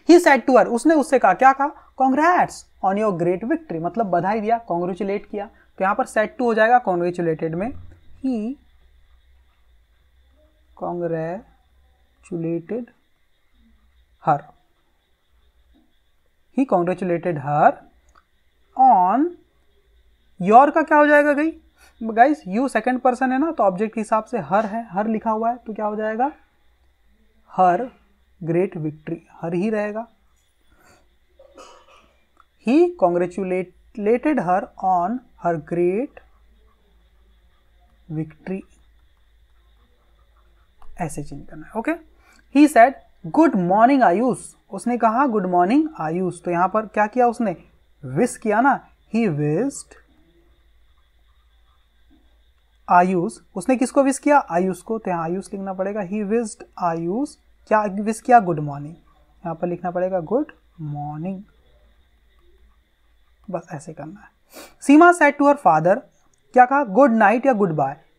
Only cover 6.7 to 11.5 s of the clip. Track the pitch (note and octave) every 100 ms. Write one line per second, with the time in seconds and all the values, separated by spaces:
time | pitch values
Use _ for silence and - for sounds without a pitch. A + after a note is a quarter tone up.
6.7 | B3 G#3 F3 F3 F3 E3+ D#3+ E3 E3 A3+
7.7 | - - - - - C4 A#3 A3 C#4+ _
8.7 | _ _ _ _ _ _ _ _ _ _
9.7 | _ _ _ _ _ _ _ _ _ _
10.7 | - F3 F3 E3+ E3 D#3+ F3+ -